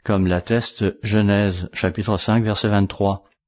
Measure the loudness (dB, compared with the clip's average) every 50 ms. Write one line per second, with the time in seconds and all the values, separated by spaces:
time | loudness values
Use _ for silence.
0 | -4 -2 0 2 2 2 0 0 0 0 -2 -2 -2 -4 -6 -2 -2 -2 -2 -4
1 | -4 0 2 2 4 4 2 2 2 0 -2 -4 -6 -8 -8 -4 -4 -2 -2 -2
2 | -2 -2 -2 -2 0 0 0 2 2 0 -2 0 0 0 2 2 0 0 -2 -2
3 | 0 0 0 -2 _ _ _ _ _